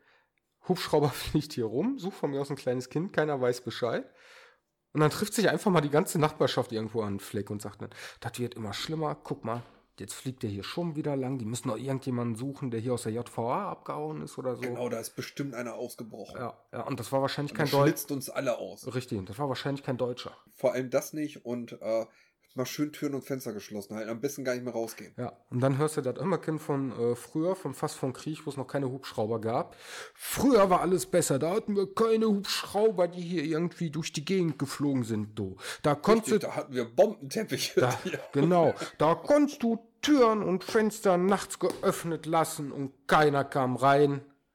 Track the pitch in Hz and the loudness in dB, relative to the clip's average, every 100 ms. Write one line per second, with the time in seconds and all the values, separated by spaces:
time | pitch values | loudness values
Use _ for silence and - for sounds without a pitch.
0 | _ _ _ _ _ _ - 180 - 151 | _ _ _ _ _ _ -2 -2 2 4
1 | 143 - - 156 143 - 110 120 220 269 | 4 0 0 0 0 -2 0 2 0 0
2 | 180 - 156 139 143 139 127 127 123 151 | -4 -4 -2 -2 -4 -4 -2 -2 -2 -4
3 | 190 - 151 139 123 123 117 - 117 165 | -2 0 0 2 0 0 -4 -4 -2 -2
4 | 269 _ - - - _ _ _ _ 147 | -6 _ -20 -20 -20 _ _ _ _ 2
5 | 151 - 214 - 185 170 208 170 147 143 | 2 2 -2 2 2 2 4 4 4 2
6 | 196 165 151 - 143 - 120 110 110 113 | 2 2 2 2 0 2 -2 -2 -4 -2
7 | 104 98 - 104 101 101 104 - 104 - | -2 -4 -6 -6 -4 -8 -10 -12 -14 -14
8 | - - 120 - 120 - 107 - - 156 | -18 -12 -10 -6 -6 -6 -8 -6 -6 -4
9 | 151 147 - 143 113 120 - - _ - | -4 -4 -8 -6 -4 -6 -8 -20 _ -16
10 | 98 - 135 127 110 101 95 - 175 151 | -14 -10 -10 -6 -6 -4 -6 -4 -4 -2
11 | 147 139 127 135 107 120 131 113 131 135 | -2 -2 -2 -4 -4 -4 -4 -4 -4 -4
12 | 135 123 117 110 139 135 135 113 120 120 | -2 -2 -2 -4 -6 -6 -6 -4 -2 -2
13 | 113 113 120 - 117 165 190 - - 147 | -2 -6 -6 -4 -2 -2 -4 -8 -8 -6
14 | 156 156 - - 131 120 123 120 120 113 | -6 -8 -10 -8 -6 -4 -6 -4 -4 -4
15 | 110 - - - 139 120 120 110 120 - | -8 -10 -10 -6 -6 -6 -8 -8 -8 -10
16 | 110 110 - - 120 - _ 117 139 127 | -14 -14 -12 -10 -10 -12 _ -8 -6 -6
17 | 113 135 135 - 147 - 143 143 147 - | -2 0 0 -2 -4 -2 2 4 4 2
18 | - 139 - - 135 113 98 98 - 123 | -4 -6 -6 -4 -2 -2 -6 -10 -8 -6
19 | - 107 92 104 143 123 143 139 143 123 | -4 -6 -6 -4 -4 -2 -4 -4 -4 -2
20 | 123 123 - - _ - 127 123 127 135 | -2 -4 -10 -16 _ -2 0 0 0 -2
21 | - 151 147 - 117 120 117 117 107 113 | -2 -6 -6 -6 -6 -6 -6 -8 -2 -2
22 | 110 _ _ _ _ 127 127 - 147 - | -2 _ _ _ _ -6 -4 -2 -4 -2
23 | 147 135 - 131 123 104 - 104 - 107 | -4 -4 -4 -6 -6 -8 -8 -10 -8 -8
24 | 110 117 135 139 131 123 123 117 113 - | -6 -4 -4 -4 -4 -4 -4 -4 -4 -8
25 | - - 120 - - 123 135 135 151 151 | -12 -8 -8 -10 -6 2 2 4 0 0
26 | 131 120 180 160 - 156 - 139 135 113 | -4 -2 -2 -2 -2 -4 -2 -2 -2 -2
27 | 120 120 - 160 170 185 143 127 151 - | -2 -2 -4 -2 0 -2 -4 -6 -6 -4
28 | 135 - 156 156 151 135 123 139 135 135 | -6 -6 -8 -8 -8 -8 -4 -2 -2 -6
29 | - - 107 113 110 127 190 - - - | -6 -2 -2 0 0 -2 -4 -10 -16 -14
30 | - - - - 262 233 196 175 175 185 | -14 -12 -8 2 6 8 8 6 4 0
31 | - 180 - 139 156 214 220 202 190 - | 2 2 4 2 2 0 0 0 0 2
32 | 226 226 220 202 196 - - 202 220 185 | 4 4 4 2 0 -4 -2 2 4 4
33 | 175 175 170 175 151 156 175 - 165 160 | 0 0 -2 -2 0 0 0 -2 -4 -2
34 | 156 - 143 190 170 135 135 - 143 135 | -4 -4 0 2 2 0 -4 -2 0 2
35 | 110 107 107 107 95 92 - - 151 143 | 0 -2 -4 -4 -6 -6 -12 -2 0 2
36 | 202 226 240 214 - - - 127 113 120 | 4 4 4 0 0 -8 -6 -4 0 6
37 | 208 - 135 220 214 131 - - 123 120 | 6 4 -6 -6 -4 -4 0 2 2 2
38 | 185 151 - 143 160 180 151 - - - | -4 -8 -2 2 4 6 4 2 -4 0
39 | 156 165 - 294 285 - 233 226 - _ | 2 2 4 4 4 0 -2 -2 -6 _
40 | - 294 226 220 170 180 - 226 214 - | 4 6 6 4 2 0 2 2 2 2
41 | 202 175 185 196 - - 175 - 196 - | 4 4 4 2 0 -2 -2 0 0 0
42 | 170 156 156 165 151 - 139 143 135 - | -2 -6 0 0 0 -2 -6 -6 -8 -6
43 | - 165 151 139 135 143 127 123 135 139 | 4 8 8 6 2 2 2 4 6 8
44 | 147 139 - _ _ | 6 4 -6 _ _